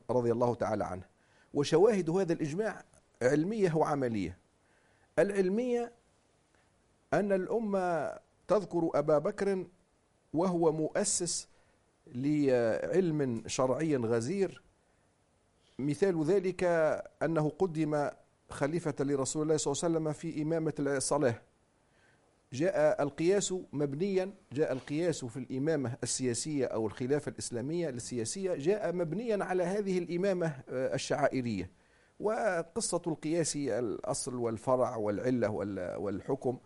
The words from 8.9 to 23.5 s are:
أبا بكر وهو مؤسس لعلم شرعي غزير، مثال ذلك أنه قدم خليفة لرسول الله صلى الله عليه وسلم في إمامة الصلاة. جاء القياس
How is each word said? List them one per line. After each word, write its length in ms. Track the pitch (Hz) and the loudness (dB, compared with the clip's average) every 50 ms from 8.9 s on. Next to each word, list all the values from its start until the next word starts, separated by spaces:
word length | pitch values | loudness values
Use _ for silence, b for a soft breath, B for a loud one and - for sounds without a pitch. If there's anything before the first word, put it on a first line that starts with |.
| - | 2
أبا 220 | 147 147 151 156 147 | 2 2 4 4 4
بكر 480 | 151 202 208 - 196 196 196 190 175 - _ _ _ _ _ _ _ _ _ _ _ _ - | 4 0 -2 0 0 0 0 -2 -4 -8 _ _ _ _ _ _ _ _ _ _ _ _ 0
وهو 380 | 151 175 190 175 170 165 160 | 0 2 2 2 4 4 4
مؤسس 760 | 151 160 156 151 - - 208 - - - 180 165 - - - _ _ _ _ _ _ _ _ _ _ _ _ - | 4 4 -2 0 0 0 0 0 0 -2 -2 -2 -4 -6 -8 _ _ _ _ _ _ _ _ _ _ _ _ -12
لعلم 1400 | - 120 135 147 151 151 143 135 127 123 117 113 101 - - 82 127 180 190 170 156 151 143 131 117 113 - - | -8 -2 0 2 2 4 4 6 6 6 4 4 2 2 0 0 2 2 2 2 2 0 0 0 -2 -4 -4 -6
شرعي 480 | - - 131 131 123 131 160 160 147 | 0 0 2 2 2 0 0 0 0
غزير، 680 | 127 117 110 120 117 113 - 190 202 190 - - - _ _ _ _ _ _ _ _ _ _ _ _ _ _ _ _ _ _ _ _ _ _ _ - | 2 2 2 2 0 0 0 0 0 0 -2 -2 -8 _ _ _ _ _ _ _ _ _ _ _ _ _ _ _ _ _ _ _ _ _ _ _ -6
مثال 440 | 127 147 147 - 196 196 175 160 151 | -4 -2 0 2 2 2 2 2 2
ذلك 400 | 147 196 202 180 190 180 - 185 175 170 165 156 151 123 - - - _ - 139 | 2 2 2 2 0 -2 0 2 2 4 4 4 2 2 -2 -6 -10 _ -4 -2
أنه 260 | 151 165 160 151 151 | 0 0 2 0 0
قدم 600 | - - 190 185 151 156 160 151 151 147 143 131 - - - _ _ _ _ - | 0 0 -2 -2 0 -2 -2 0 0 0 0 -2 -4 -10 -18 _ _ _ _ -14
خليفة 460 | - - 147 143 160 170 - 156 139 - | -6 -2 -2 -2 -2 -2 -2 -4 -2 -2
لرسول 440 | 139 139 143 135 135 - - 156 151 | -2 0 0 0 -2 -2 -2 -4 0
الله 140 | 156 160 143 | 0 0 0
صلى 140 | - 151 | 2 -2
الله 120 | 143 131 - | -2 -2 0
عليه 120 | 170 165 | 0 0
وسلم 180 | 160 160 156 147 | 0 0 -2 -4
في 280 | - - 165 - 151 | -6 -8 -8 -6 -4
إمامة 320 | 151 156 165 165 160 151 143 - | -2 0 0 0 0 -2 -2 -2
الصلاة. 640 | 143 139 143 135 131 - 151 143 151 120 113 - - _ _ _ _ _ _ _ _ _ _ _ _ _ _ _ _ _ _ _ _ - - | -2 0 0 0 0 0 0 2 2 2 2 0 -8 _ _ _ _ _ _ _ _ _ _ _ _ _ _ _ _ _ _ _ _ -14 -6
جاء 500 | 120 160 190 - 143 151 151 - - 143 | -2 -2 0 2 4 4 4 4 2 0
القياس 500 | 143 - - 160 175 196 202 - - | -2 -2 0 2 2 4 2 2 0